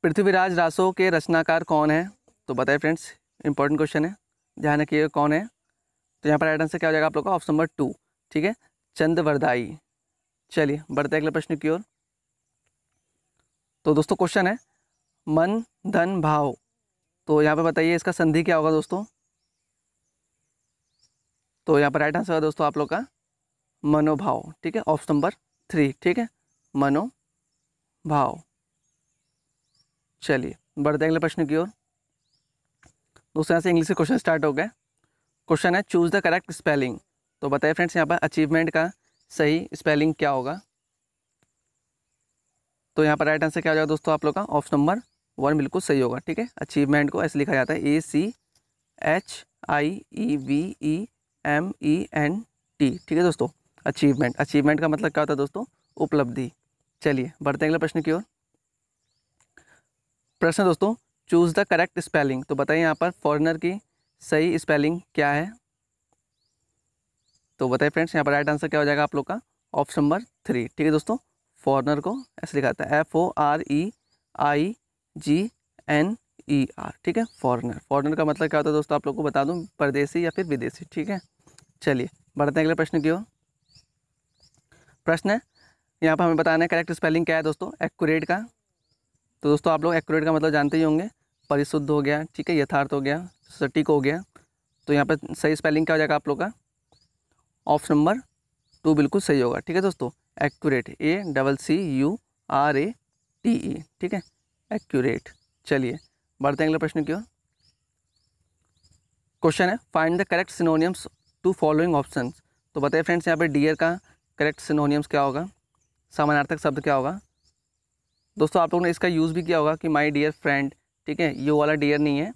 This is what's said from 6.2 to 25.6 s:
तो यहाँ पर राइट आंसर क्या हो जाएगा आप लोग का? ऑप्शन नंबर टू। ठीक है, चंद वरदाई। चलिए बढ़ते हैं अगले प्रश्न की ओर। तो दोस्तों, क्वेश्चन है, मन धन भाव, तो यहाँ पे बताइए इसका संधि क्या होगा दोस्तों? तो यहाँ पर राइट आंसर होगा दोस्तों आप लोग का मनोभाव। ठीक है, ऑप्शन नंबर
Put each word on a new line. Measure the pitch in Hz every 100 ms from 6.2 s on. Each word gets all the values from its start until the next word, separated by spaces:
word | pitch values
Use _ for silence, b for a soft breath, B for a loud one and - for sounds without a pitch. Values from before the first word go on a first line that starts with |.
तो | 147
यहाँ | 151
पर | 160
राइट | 156
आंसर | 156 165
क्या | 165
हो |
जाएगा | 156 156
आप | 151
लोग | 170
का? |
ऑप्शन | 180 -
नंबर | 151 160
टू। | - 139 - _ _ _
ठीक | 156 175
है, | 226 _ _ _ -
चंद | 156 165
वरदाई। | 156 143 156 123 120 156 _ _ _ _ _ _ _
चलिए | - 151 147 -
बढ़ते | 139 143 156
हैं |
अगले | 151
प्रश्न | 156 - 151
की | 156
ओर। | 165 220 _ _ _ _ _ _ _ _ _ _ _ _ _ _ _ _ _ _ _ -
तो |
दोस्तों, | 151 156 196
क्वेश्चन | 180 214 185
है, | 226 _ _ _ _ _ _ -
मन | 156 175 220 226 _ -
धन | 202 175 190
भाव, | 151 151 143 117 _ _ _ _ _ _ -
तो | 151
यहाँ | 151 156
पे |
बताइए | 165 160 160 170
इसका | -
संधि | 175 165 156
क्या | 165 165
होगा | 156
दोस्तों? | 156 151 180 220 _ _ _ _ _ _ _ _ _ _ _ _ _ _ _ _ _ _ _ _ _ _ _ _ _ -
तो | 151
यहाँ | 147
पर | 143
राइट | 151 151
आंसर | 208
होगा | 160
दोस्तों | 156 151 151
आप | 147
लोग | 143
का | 175 269 _ _ _ _ _ _ _
मनोभाव। | 147 151 151 147 196 127 - -
ठीक | 175 226
है, |
ऑप्शन | - 151 -
नंबर | 147 165 - _ _